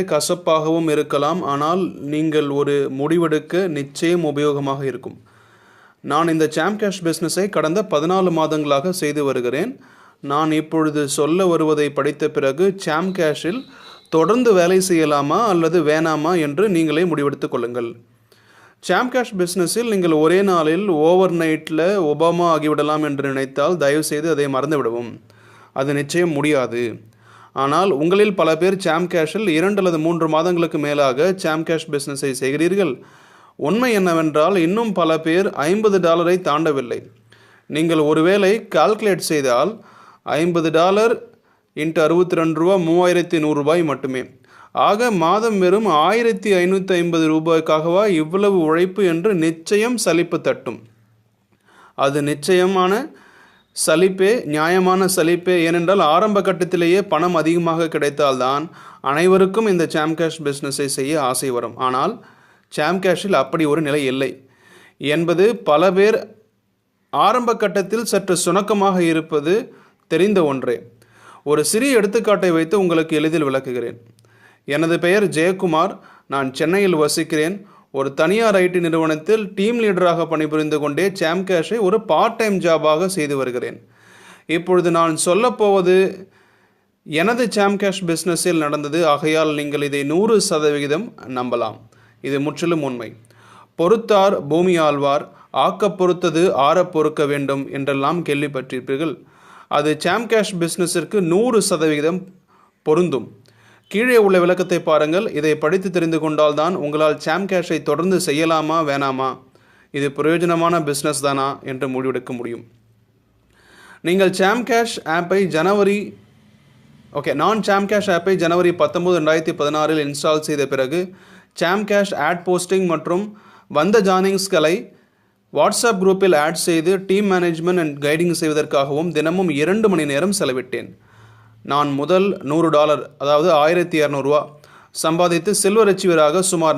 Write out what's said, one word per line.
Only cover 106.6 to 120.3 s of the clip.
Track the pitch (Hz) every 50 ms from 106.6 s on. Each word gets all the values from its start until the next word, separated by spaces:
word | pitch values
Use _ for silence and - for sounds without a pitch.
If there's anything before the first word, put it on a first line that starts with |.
| 151 175 190
உங்களால் | 135 147 147 147 151 156 151 147 143
சாம் | - 165 156 180 196 185
கேஷை | 190 180 165 - 170 151 143
தொடர்ந்து | 156 147 147 170 190 185 165 -
செய்யலாமா | 160 139 151 165 165 165 156 151 151 160 165 160 143
வேணாமா, | 139 139 143 139 131 127 131 131 123 - - _ _ _ _ _ _ _ _ _ -
இது | 143 139 143 139 143
பிரயோஜனமான | 143 156 165 170 175 170 170 165 165 170 170 170 156 147
பிசினஸ் | 143 143 - 151 143 135 139
தானா | 143 139 135 135 139 139 - - 135
என்று | 135 127 139 131
முடிவெடுக்க | 127 127 131 135 127 127 131 - 127
முடியும். | 117 120 120 117 113 113 - _ _ _ _ _ _ _ _ _ _ _ _ _ _ _ _ _ _ _ _ - - - - - - -
நீங்கள் | 160 180 196 190 180 185 190
சாம் | 185 190 220 247 220
கேஷ் | 269 233 233 233 226 - - - 151 160
ஆப்பை | 175 175 175 190 196 196 170 147
ஜனவரி, | 156 165 190 202 208 202 196 202 208 202 214 - - - _ _ _ _ _ _ _ _ _ _ _ _ _ _ - - - -
ஓகே, | 143 139 160 135
நான் | 143 156 185 220 220 - 208
சாம் | 196 196 202 196 214
கேஷ் | 202 196 196 175 170
ஆப்பை | 185 196 190 170 170
ஜனவரி | 165 175 180 180 175 175
பத்தொன்பது, | 180 151 147 147 175 175 180 180 165
ரெண்டாயிரத்தி | 156 156 156 165 156 170 160 -
பதினாறில் | 147 147 151 151 151 151 160 156 143
இன்ஸ்டால் | 143 143 143 - 160